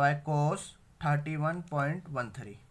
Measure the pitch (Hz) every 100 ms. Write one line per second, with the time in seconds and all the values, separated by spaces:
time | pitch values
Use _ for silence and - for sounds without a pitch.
0 | 143 147 151 147 147 190 - - - -
1 | 143 147 151 156 156 175 170 151 139 180
2 | 175 135 117 104 107 101 -